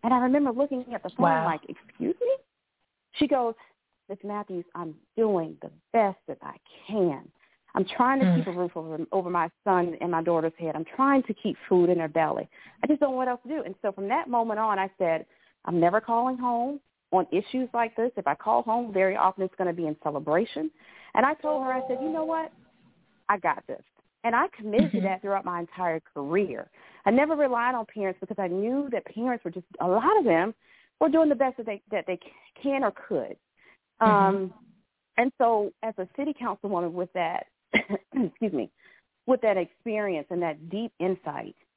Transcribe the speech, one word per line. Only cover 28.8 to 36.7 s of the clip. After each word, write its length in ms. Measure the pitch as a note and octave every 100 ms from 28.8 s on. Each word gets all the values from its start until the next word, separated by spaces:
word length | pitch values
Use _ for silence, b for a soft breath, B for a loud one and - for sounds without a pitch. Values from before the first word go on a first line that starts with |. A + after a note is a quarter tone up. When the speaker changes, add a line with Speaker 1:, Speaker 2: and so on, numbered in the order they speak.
| C#4+
Speaker 1:
that 140 | A#3 -
parents 380 | - B3 A#3+
were 60 | -
just, 160 | F3+ - -
a 60 | F3
lot 300 | F#3+ D#4 G#4+
of 80 |
them 300 | C4 E3 F#3+ - b b b _
were 80 | D#4
doing 200 | D#4 D#4
the 60 | C4
best 200 | C4 B3
that 80 | A3+
they, 140 | G3+ _
that 160 | G#3 E3
they 120 | G#3+ - b b -
can 220 | C#4 C4+
or 100 | A#3+
could. 440 | - - F3 A2+ - _ _ b b _ _
Speaker 2:
Mm-hmm. 100 | A3
Speaker 1:
Um, 440 | G#3 G3 G3 F#3+ - _ _ _ _ _ -
and 160 | B3 -
so 340 | A#3 A3 G#3 -
as 120 | A3+ G#3+
a 100 | F#3 -
city 180 | C#4+
councilwoman 580 | C#4+ A#3+ G#3 G3+